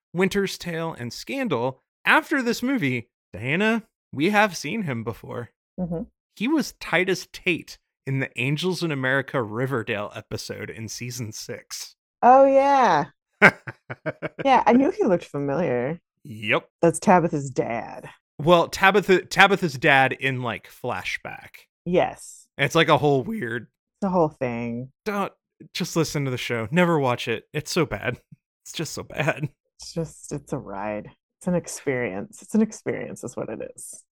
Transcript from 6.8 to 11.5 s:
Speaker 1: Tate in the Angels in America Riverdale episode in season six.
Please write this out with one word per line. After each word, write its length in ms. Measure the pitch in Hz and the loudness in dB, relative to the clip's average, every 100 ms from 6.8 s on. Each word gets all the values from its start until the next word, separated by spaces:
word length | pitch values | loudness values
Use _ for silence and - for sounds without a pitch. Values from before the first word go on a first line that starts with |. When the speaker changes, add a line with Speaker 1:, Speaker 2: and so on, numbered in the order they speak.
| - 165 185 180 - | -2 0 2 -2 -4
Speaker 1:
Tate 460 | - - 165 - - _ _ - | -6 -2 -2 -4 -20 _ _ -6
in 140 | 135 | -4
the 100 | 135 - | -4 -4
Angels 440 | 123 147 175 175 | -2 -2 -2 -2
in 80 | 170 | -4
America 500 | 143 131 135 131 143 | -2 0 0 0 -4
Riverdale 720 | 107 107 131 131 110 107 104 | -4 -4 -2 -2 -4 -4 -6
episode 560 | 110 - 104 - 101 104 | -10 -10 -10 -10 -10 -12
in 180 | 85 110 | -12 -12
season 420 | - 123 120 110 | -10 -10 -10 -10
six. 640 | 107 - | -10 -12